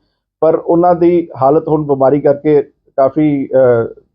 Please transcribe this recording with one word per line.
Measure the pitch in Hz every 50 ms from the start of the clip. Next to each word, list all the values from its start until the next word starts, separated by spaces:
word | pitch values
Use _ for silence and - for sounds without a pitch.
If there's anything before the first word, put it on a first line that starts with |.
| _ _ _ _ _ _ _ _
ਪਰ | - 160 160
ਉਹਨਾਂ | 160 - - 170 170 175 180 175
ਦੀ | 170 175 170 175 175 170 - - - 131
ਹਾਲਤ | 135 147 160 160 160
ਹੁਣ | 151 151 156
ਬਿਮਾਰੀ | 143 143 131 135 131 143 147
ਕਰਕੇ | 135 147 143 143 - 151 151 143 135 - _ _ _ _ _
ਕਾਫੀ, | - 135 135 - 156 156 151 143 139 131
ਅ, | - - 131 131 123 120 117 113 - - - _ _ _